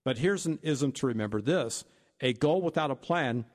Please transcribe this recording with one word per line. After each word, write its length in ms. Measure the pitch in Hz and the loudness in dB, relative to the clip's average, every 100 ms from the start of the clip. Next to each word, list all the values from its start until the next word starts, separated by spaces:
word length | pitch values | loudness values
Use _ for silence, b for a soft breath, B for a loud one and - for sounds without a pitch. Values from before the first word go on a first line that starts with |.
But 140 | 131 117 | -4 0
here's 280 | 170 196 165 | 0 0 -2
an 140 | 156 | -4
ism 300 | 160 135 139 | -2 0 0
to 140 | - 131 | 0 -2
remember 340 | 110 104 107 | 0 -2 -2
this. 440 | 113 175 117 - - b b b | 0 0 0 -6 -12 b b b
A 140 | 127 | -2
goal 280 | 113 151 180 | 2 2 2
without 300 | 170 165 151 | 2 0 -2
a 40 | 131 | -4
plan 500 | - 170 131 117 113 | -2 0 2 -2 -4